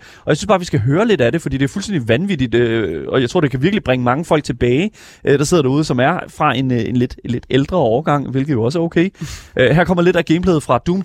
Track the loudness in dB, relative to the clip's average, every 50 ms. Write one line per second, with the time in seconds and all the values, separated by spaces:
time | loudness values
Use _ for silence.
0 | -8 -16 -20 -10 -2 -2 -2 0 0 0 0 0 0 -2 -2 0 0 2 2 2
1 | 2 2 2 2 2 0 0 -2 -4 -4 -2 -2 -2 -2 -2 -6 -6 -4 -4 -4
2 | 0 0 0 0 2 -2 -2 -2 -2 0 2 2 2 2 2 0 -2 -2 -4 -6
3 | -6 -2 0 0 0 0 0 0 0 0 0 0 0 0 0 0 0 0 -2 0
4 | 2 0 0 0 0 0 0 0 0 -2 -4 -2 0 0 2 2 0 -2 -4 -10
5 | -20 -20 -16 -6 0 2 2 2 2 2 2 2 2 2 0 0 0 0 0 0
6 | 2 0 0 -2 -6 -10 -6 -2 0 0 0 0 0 0 0 -2 -2 -2 0 0
7 | 0 -2 -4 -8 -8 -6 -6 -6 -4 0 0 0 0 0 0 0 0 0 0 0
8 | 0 0 -2 -2 -2 -4 -4 -4 -2 -2 -2 0 0 -2 -2 -2 -4 -2 0 0
9 | 0 0 -2 -8 -12 -12 -12 -14 -16 -8 -2 0 2 2 4 2 2 2 2 2
10 | 2 2 2 0 0 0 0 0 2 2 0 0 2 0 -2 0 0 -2 -2 -2
11 | -2